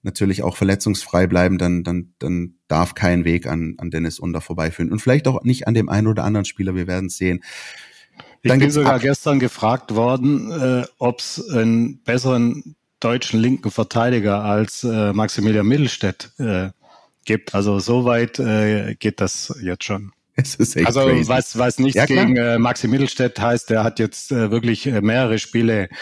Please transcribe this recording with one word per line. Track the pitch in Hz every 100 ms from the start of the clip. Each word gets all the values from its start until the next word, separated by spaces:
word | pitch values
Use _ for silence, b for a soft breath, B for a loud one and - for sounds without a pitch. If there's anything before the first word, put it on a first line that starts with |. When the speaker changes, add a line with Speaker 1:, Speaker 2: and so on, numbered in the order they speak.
Speaker 1:
natürlich | 95 - 98 95
auch | 78 -
verletzungsfrei | 98 98 - 95 - 87 90
bleiben, | 87 90 92
dann, | 90 87
dann, | 85 87 85 _
dann | 78 87 87 _ _
darf | 76 90
kein | - 90 87
Weg | 82 85 -
an, | 80 80 -
an | 85
Dennis | 80 82 -
Undaff | 87 80
vorbeiführen. | - 82 80 - 85
Und | 107
vielleicht | - 139 139
auch | 131
nicht | 120 123 -
an |
dem | 110 95
einen | 101 110
oder | 107
anderen | 101 107
Spieler, | 101 - 95 92
wir | 90
werden's | 90 95 -
sehen. | 92 87 B B B B B B B B B B
Speaker 2:
Ich | 123
Speaker 1:
Dann | 131
Speaker 2:
bin |
Speaker 1:
gibt's | 143
Speaker 2:
sogar | 147 131 123
Speaker 1:
Ab- |
Speaker 2:
gestern | 131 143 151 139
gefragt | 123 - 110 127 - 110
worden, | 120 131 131 139 107
äh, | 160 127 127 120 _
ob's | 123 120 - - 226
einen | 127 113 113 117 -
besseren | - 123 131 123 120 - - - _ _
deutschen | 117 123 - 113
linken | 117 127 107
Verteidiger | - 110 117 117 123 104 101
als, | 107 104 107 -
äh, | 120 110 104
Maximilian | 101 107 - 104 107 101
Mittelstädt, | 143 131 - 101 - - -
äh, | 113 92 92 - b b b _
gibt. | - 110 - 101
Also | 101 98
so | 95 120
weit, | 123 117 117 -
äh, | 123 107 107 107 107
geht | 107 107 -
das | 95 - - -
jetzt | 95 90
schon. | - 101 101 _ _ -
Speaker 1:
Es | 131
ist | - 120 -
echt | 87
Speaker 2:
Also | 123
Speaker 1:
crazy. | 135 127 117
Speaker 2:
was, | 127 - 113
was | 123 -
nichts | 131 110
Speaker 1:
Ja, | 143
klar. | 139
Speaker 2:
gegen, | 208 127
äh, | 120 117
Maxi | 120 - 123
Mittelstädt | 135 135 - 123 -
heißt, | 117 120 -
der | 110
hat | 110 -
jetzt, | 110 - -
äh, | 127 107
wirklich, | 113 117 110 143
äh, | 113
mehrere | 101 120 123 110
Spiele, | - 113 113 107 92 B